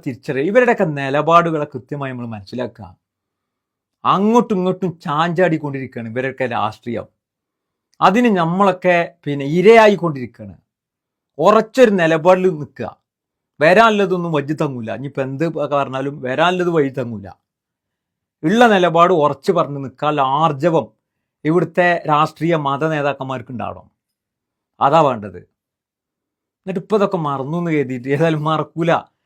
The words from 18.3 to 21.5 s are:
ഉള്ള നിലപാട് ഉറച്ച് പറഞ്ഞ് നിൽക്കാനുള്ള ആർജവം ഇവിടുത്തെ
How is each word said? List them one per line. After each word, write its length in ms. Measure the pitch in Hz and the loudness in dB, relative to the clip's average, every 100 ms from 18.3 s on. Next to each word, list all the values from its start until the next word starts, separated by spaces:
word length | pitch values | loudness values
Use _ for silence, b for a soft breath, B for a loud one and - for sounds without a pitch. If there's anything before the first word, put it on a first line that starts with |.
| _ | _
ഉള്ള 200 | 156 220 240 | 0 4 4
നിലപാട് 460 | 196 175 170 175 | 6 4 4 4
ഉറച്ച് 360 | 175 147 143 - | 4 2 0 -2
പറഞ്ഞ് 280 | 170 143 143 | -2 -2 -6
നിൽക്കാനുള്ള 400 | 131 - 147 147 135 143 | -12 -6 -4 -2 -2 0
ആർജവം 500 | 160 139 165 160 113 _ _ _ _ _ | 0 0 0 0 -2 _ _ _ _ _
ഇവിടുത്തെ 440 | 151 | -2